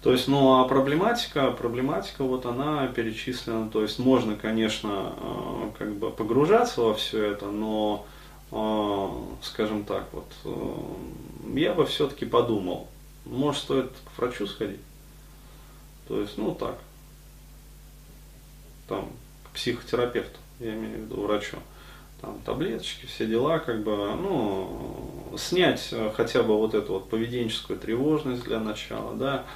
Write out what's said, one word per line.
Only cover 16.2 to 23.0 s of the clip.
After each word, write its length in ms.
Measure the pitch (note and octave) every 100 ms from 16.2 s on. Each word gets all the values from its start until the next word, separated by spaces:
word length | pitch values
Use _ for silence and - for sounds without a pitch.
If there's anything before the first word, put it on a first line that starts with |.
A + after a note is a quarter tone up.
есть, 160 | G2+ -
ну, 160 | G#2+
так. 240 | - - - - - - - - - - - - - - - - - - - - - - - -
Там, 220 | G2 - - - - -
к 100 | -
психотерапевту, 840 | B2 A#2 - A#2 A#2+ G#2+ - - - -
я 140 | A2+ A2
имею 240 | A2 A2
в 20 |
виду, 200 | A2 G2+
врачу. 360 | G2+ G#2+ - - - - - - - -
Там 180 | G#2+ A2 A2+
таблеточки, 600 | A#2 F#3 A3+ - -